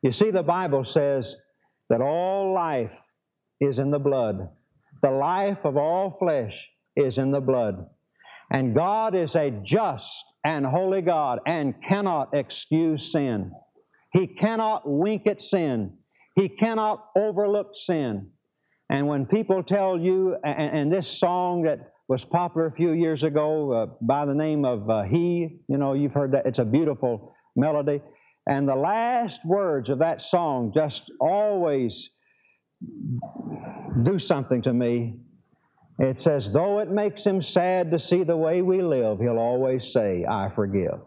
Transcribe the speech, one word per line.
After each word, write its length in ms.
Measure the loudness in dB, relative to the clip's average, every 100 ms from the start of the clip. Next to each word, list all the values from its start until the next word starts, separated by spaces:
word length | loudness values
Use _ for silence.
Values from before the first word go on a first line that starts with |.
You 120 | 0
see, 180 | 2 2
the 100 | 2
Bible 440 | 0 0 0 -2 0
says 500 | 0 2 0 -4 -10 _ _ _ _ _
that 100 | 0
all 540 | 2 0 0 0 0
life 400 | 0 0 -2 -4 -10 _ _ _ _ _ _
is 180 | -2 0
in 140 | 0
the 80 | 0
blood. 480 | 2 2 0 -2 -8 -14 _ _ _ 0
The 100 | 2
life 540 | 2 0 0 -2 -2 0
of 100 | 0
all 400 | 0 0 -2 -2
flesh 360 | 0 0 -2 -8 -18 _ _ 0
is 220 | 0 2
in 140 | 0
the 100 | 0
blood. 460 | 2 0 0 -4 -10 _ _ _ -20 -20 _
And 240 | 0 2 2
God 400 | 2 2 0 0
is 180 | 2
a 160 | 0 0 -4 0
just 480 | 0 0 -4 -10 -18 -20 _
and 200 | -4 0
holy 380 | 0 0 0 0
God 380 | 2 2 0 -2 -2
and 260 | -2 -2 -4
cannot 540 | -2 0 0 -2 0 -2
excuse 760 | -4 -10 -2 0 2 -2 -2
sin. 400 | -2 0 -2 -4 -10 _ _ _ _ _
He 160 | 0 0
cannot 560 | -2 -2 0 -2 -2 -2
wink 400 | -2 0 0 -2
at 160 | -4
sin. 560 | -2 0 0 -2 -4 -8 _ _ _ 0
He 140 | 0
cannot 540 | 0 0 2 0 -2 -2 0
overlook 540 | 0 0 0 0 -2
sin. 560 | -10 -4 -2 -2 -4 -8 _ _ _ _ _ _
And 160 | -2 0
when 180 | -2 0
people 380 | 0 2 0
tell 340 | 2 0 2 0
you, 380 | 2 2 2 0 -4
a-, 20 |
a-, 40 |
and 420 | -2 -2 0 0
this 260 | 0 -4 -2
song 440 | 0 0 -2 0
that 300 | 0 -2 -8 _ _
was 160 | -4 0
popular 420 | -2 0 0 -2
a 80 | 0
few 160 | 0
years 320 | 2 0 0
ago, 480 | 0 0 0 0 0
uh, 140 | 0 -2 -4
by 280 | 0 0 2
the 80 | 0
name 280 | 0 0
of, 240 | 0 0 0
uh, 140 | 0
He, 600 | 2 0 0 0 -4 -8 _
you 100 | 0
know, 140 | 0
you've 200 | 0 0
heard 200 | 0 0
that. 120 | 2 0
It's 140 | 0
a 40 |
beautiful 680 | 2 2 2 0 -2 -2 -8 _ _ 0
melody. 460 | 2 2 0 -2 -6 _ _ _ -2
And 240 | 0 2
the 60 | 2
last 640 | 0 0 0 0 -2 -6
words 460 | 0 2 2 0 -2
of 80 | 0
that 240 | 2 0
song 520 | 0 0 2 -2 0 0
just 340 | 0 -4 -14 -2
always 880 | 0 2 2 2 2 2 0 -4 -16 _ _ _ _ _ _ _ -16 -10 -6 -6 -8 -12 -12 -12 -14 -14 -4 0
do 160 | 2 2
something 420 | 0 -2 0 0
to 100 | 2
me. 440 | 0 0 0 -4 -8 -18 _ _ _ _ _ _ -2
It 200 | -2 2
says, 320 | 0 0 0
"Though 280 | 0 2 0
it 100 | 0
makes 340 | 0 -2 0
him 180 | 0 0
sad 500 | 0 0 2 2 2
to 80 | 0
see 240 | 2 0
the 140 | 2 2
way 240 | 2 2
we 200 | 2 2
live, 380 | 2 2 2 0
he'll 180 | 0 2
always 540 | 2 2 2 0 0
say, 320 | 0 2 0 -2
'I 240 | -2 -2 -2
forgive.'" 460 | 0 0 -2 -4